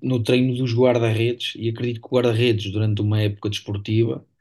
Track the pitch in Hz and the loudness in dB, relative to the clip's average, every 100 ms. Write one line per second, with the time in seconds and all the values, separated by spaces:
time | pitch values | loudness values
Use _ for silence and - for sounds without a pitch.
0 | 127 123 110 127 127 123 127 117 127 120 | -2 -2 2 2 2 0 -2 2 4 4
1 | 113 107 117 - - - 113 113 123 113 | 2 0 -2 -2 -8 -6 -6 -4 -4 -6
2 | - 127 120 113 123 107 101 101 107 104 | -2 0 2 2 2 0 -2 -2 0 0
3 | 104 107 107 101 104 - - 101 104 110 | 0 0 0 -2 -6 -6 -8 -8 -2 0
4 | 120 - - _ | 0 -2 -12 _